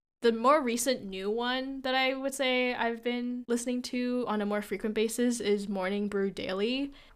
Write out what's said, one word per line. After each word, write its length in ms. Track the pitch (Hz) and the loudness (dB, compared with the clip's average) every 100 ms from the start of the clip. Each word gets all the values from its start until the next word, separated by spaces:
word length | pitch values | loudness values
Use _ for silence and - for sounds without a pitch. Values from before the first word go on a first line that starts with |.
| _ _ | _ _
the 100 | 233 | 2
more 300 | 226 240 302 | 4 6 6
recent 420 | 247 233 269 254 | 4 0 0 0
new 280 | 196 190 196 | -4 -6 -2
one 500 | 226 240 254 262 269 | -2 0 -2 -4 -4
that 140 | 262 262 | 0 2
I 180 | 262 | 2
would 200 | 269 277 277 | 0 -2 0
say 400 | 262 254 254 247 | 2 2 2 0
I've 280 | 233 233 | -2 -2
been 400 | 233 240 247 247 247 | -2 -2 -4 -6 -2
listening 340 | 240 240 247 | -2 0 -4
to 400 | 247 247 247 247 240 | -2 -2 0 0 0
on 120 | 214 | 0
a 60 | 208 | 0
more 160 | 208 | -2
frequent 320 | 202 196 220 | -2 -4 -2
basis 460 | 220 220 - 247 233 | 0 0 2 2 2
is 280 | 202 208 202 | 2 0 0
Morning 420 | 196 185 202 208 | -2 -2 -2 -2
Brew 200 | 202 196 | 0 -2
Daily. 600 | 196 - 190 214 262 277 - - | -2 -4 -2 0 0 -4 -8 -20